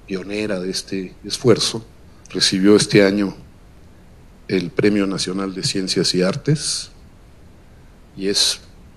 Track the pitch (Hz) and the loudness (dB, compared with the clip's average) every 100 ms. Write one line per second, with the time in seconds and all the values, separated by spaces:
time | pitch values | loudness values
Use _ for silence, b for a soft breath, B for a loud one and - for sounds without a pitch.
0 | - 95 87 104 107 95 92 92 - 95 | -10 -8 -6 -6 -4 -4 -4 -6 -6 -8
1 | 90 - 101 - 127 104 - 113 - - | -8 -12 -10 0 4 4 2 -6 -10 -20
2 | - - - 92 - 98 98 104 - 107 | -20 -20 -10 -2 0 4 6 6 6 4
3 | 98 101 98 - - - - - - - | 4 4 -2 -6 -18 -20 -20 -20 -20 -20
4 | - - - - - 98 87 - 104 104 | -20 -20 -20 -20 -4 -2 -2 0 0 2
5 | 98 90 92 92 98 92 - 101 92 95 | 0 -4 -6 -6 -6 -6 -4 -4 -2 -2
6 | 85 90 92 135 - 156 - - - - | 0 0 0 0 0 -2 -2 -6 -10 -18
7 | - - - - - - - - - - | -20 -20 -20 -20 -20 -20 -20 -20 -20 -20
8 | - - 98 101 - - - - - | -20 -6 -2 0 0 -2 -10 -20 -20